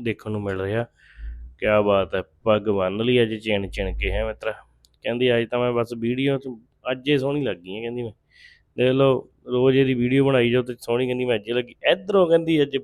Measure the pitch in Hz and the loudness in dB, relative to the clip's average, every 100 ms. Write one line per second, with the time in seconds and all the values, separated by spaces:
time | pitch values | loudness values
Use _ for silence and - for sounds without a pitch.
0 | 117 101 110 107 101 95 95 110 117 _ | -8 -8 -8 -6 -6 -6 -4 -4 -6 _
1 | _ - - - - - 107 107 104 98 | _ -16 -14 -14 -18 -6 0 2 4 2
2 | 92 95 - _ 113 107 104 98 92 101 | 0 -4 -6 _ 0 2 2 0 0 0
3 | 120 123 117 110 110 101 98 - 95 92 | 2 2 2 -2 -2 -2 -2 -6 -6 -4
4 | 98 98 110 107 110 107 - _ _ _ | -4 -4 -4 -6 -8 -8 -12 _ _ _
5 | 113 120 127 117 113 123 123 120 117 120 | -6 0 2 2 0 0 0 0 -2 -4
6 | 113 127 139 139 135 113 _ _ 120 131 | -4 -2 0 -2 -4 -14 _ _ -6 -4
7 | 131 147 135 147 127 90 87 104 117 120 | 0 0 0 -2 -4 -6 -8 -10 -8 -6
8 | 117 - _ _ - _ _ - 127 131 | -8 -12 _ _ -20 _ _ 0 2 4
9 | 135 127 - _ - 123 131 131 135 127 | 4 2 -2 _ -4 2 4 4 2 2
10 | 123 135 135 131 120 123 123 120 - 120 | 2 2 4 2 2 2 -2 -6 -4 -2
11 | 127 123 127 113 101 120 120 - 135 185 | 0 -2 0 -2 -2 -4 -4 -4 0 0
12 | 190 202 170 165 165 160 139 135 | 2 2 4 4 4 2 2 -2